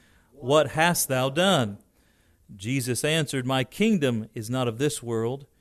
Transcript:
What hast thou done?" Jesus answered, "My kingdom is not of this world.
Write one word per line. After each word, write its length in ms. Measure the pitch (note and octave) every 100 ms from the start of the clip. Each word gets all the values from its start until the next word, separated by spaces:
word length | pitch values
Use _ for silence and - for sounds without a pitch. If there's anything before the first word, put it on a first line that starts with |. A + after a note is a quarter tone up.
| _ _ _
What 380 | - B2 D3+ C3+
hast 360 | D#3 E3+ E3+ -
thou 220 | C3 C3
done?" 480 | C#3 G3 E3+ A2 G2+ _ _ _ _ _ _ -
Jesus 520 | G2+ G#2 C3+ A#2+ A#2 D3
answered, 400 | D#3+ D3 C3+ B2
"My 180 | C3
kingdom 640 | B2+ - A3 G3+ C#3 A2+ A2
is 160 | B2 G#2+
not 180 | C3 A#2+
of 100 | A2+
this 240 | C#3+ -
world. 440 | A#2 A2+ A2+ C#3 C#3+ _